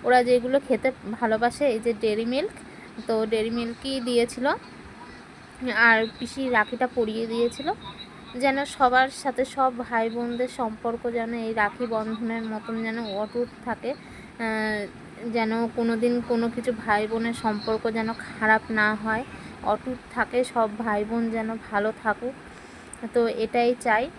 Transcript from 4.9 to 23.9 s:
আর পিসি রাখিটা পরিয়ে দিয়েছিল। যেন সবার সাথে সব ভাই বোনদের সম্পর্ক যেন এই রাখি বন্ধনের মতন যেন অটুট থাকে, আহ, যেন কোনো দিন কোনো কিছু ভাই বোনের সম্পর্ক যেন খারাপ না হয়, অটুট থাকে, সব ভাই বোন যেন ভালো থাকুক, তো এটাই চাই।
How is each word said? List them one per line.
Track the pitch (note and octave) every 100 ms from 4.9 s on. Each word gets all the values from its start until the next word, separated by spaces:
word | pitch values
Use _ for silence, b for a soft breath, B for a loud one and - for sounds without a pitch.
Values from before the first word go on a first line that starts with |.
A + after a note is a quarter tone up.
| - - - - - - - B3+ G#3+
আর | A#3 A3 A3+ -
পিসি | A#3+ - C4
রাখিটা | A#3+ G#3 A#3 B3+ B3+
পরিয়ে | A3 A3 A3+
দিয়েছিল। | A#3 A#3+ - C#4 A4 - - - - - B3
যেন | C4+ C4+ C#4
সবার | - B3+ B3+ C4
সাথে | - C#4+ B3+ C4
সব | C#4 C4 A#3+
ভাই | B3 A#3 A3+
বোনদের | A#3 A#3+ A#3+ B3
সম্পর্ক | B3+ A#3 A3 A#3 A#3 A#3+
যেন | A#3 A3+
এই | A#3 A3+
রাখি | A3 G#3 - A#3+
বন্ধনের | A3 A3 A3 A3+ A3+
মতন | A3+ G#3+ G#3+ A3+
যেন | A3+ A3+ A3
অটুট | G3 G#3+ A#3 A#3+ - A#3+
থাকে, | A3 A3+
আহ, | D4+ - - - - A3+ A3 G#3+ G#3+ G3+ - - - A#3
যেন | A3+ A3 A3+ A#3
কোনো | A#3 A#3 A3+
দিন | A#3+ A#3+ A#3
কোনো | A#3 A#3
কিছু | A#3+ A#3+ A3+ A3+
ভাই | G#3 G#3+
বোনের | A3+ A#3
সম্পর্ক | A#3 A3+ G#3 A3+ A3 A#3
যেন | A3+ A3
খারাপ | A3+ - - G#3+ A3 -
না | A3 G#3+ G#3+
হয়, | A3 A3 C4+ B B B
অটুট | - G#3+ C4 B3 -
থাকে, | A#3+ A3 B3
সব | B3 A#3+ A3 G#3+
ভাই | A3+ G#3 G#3+
বোন | A#3 A3+
যেন | A3+ A3 A3+ -
ভালো | G#3 G#3 G#3+
থাকুক, | A3+ G3+ B3 C4+ - B B B B B A3+
তো | A#3+ A3+
এটাই | - A3 B3 A#3+ B3
চাই। | B3